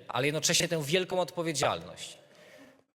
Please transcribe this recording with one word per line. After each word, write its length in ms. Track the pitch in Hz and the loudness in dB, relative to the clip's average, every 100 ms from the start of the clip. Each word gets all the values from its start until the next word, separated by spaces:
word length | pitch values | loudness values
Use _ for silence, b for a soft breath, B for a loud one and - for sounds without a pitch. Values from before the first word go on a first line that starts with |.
| - | -6
ale 200 | 120 139 | -2 0
jednocześnie 400 | 151 143 165 165 | 2 2 4 2
tę 160 | 165 | 0
wielką 360 | 139 180 180 185 | 2 0 2 0
odpowiedzialność 960 | 170 - 165 143 139 90 85 80 - - - B B B B B _ _ | -2 -2 -2 0 0 0 -4 -14 -14 -16 -20 B B B B B _ _